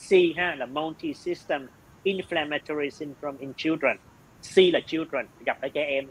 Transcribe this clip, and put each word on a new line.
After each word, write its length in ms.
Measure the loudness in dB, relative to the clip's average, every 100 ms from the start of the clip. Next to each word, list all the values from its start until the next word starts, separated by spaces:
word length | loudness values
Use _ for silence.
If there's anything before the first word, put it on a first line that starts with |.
| 4
C 280 | 6 6 2
ha, 180 | -2 -4
là 100 | -6
Multi 480 | -4 -6 -6 -8
System 540 | -6 -6 -6 -4 -4 -4 -18 -20 -6
Inflammatory 840 | -2 -2 -2 -2 -2 -4 -4 -4 -4
Syndrome 480 | -4 -12 -8 -10 -8
in 140 | -10
Children. 440 | -4 -2 0 0 0 -6 -20 -20 -20 2 6
C 20 | 6
là 60 | 6 0
children, 400 | -4 -4 -4 -6 -6 -4
gặp 120 | -4
ở 60 | -4
trẻ 180 | -2 -2
em 200 | -2 -4